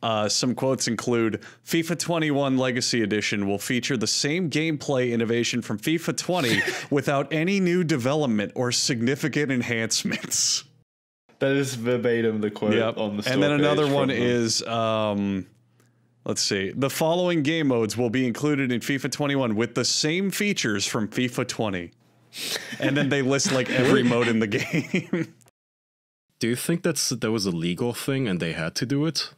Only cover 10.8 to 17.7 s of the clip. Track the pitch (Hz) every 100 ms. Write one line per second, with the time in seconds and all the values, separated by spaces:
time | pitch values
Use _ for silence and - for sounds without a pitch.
10.8 | _ _ _ _ _ - 135 139 131 120
11.8 | 117 123 123 117 113 107 104 - 127 117
12.8 | 113 117 107 104 110 131 147 147 147 147
13.8 | 147 139 135 117 123 120 117 - - 117
14.8 | 110 110 107 101 101 98 92 _ _ _
15.8 | _ _ _ _ - 107 - 101 95 -
16.8 | 135 - 160 175 180 170 139 165 143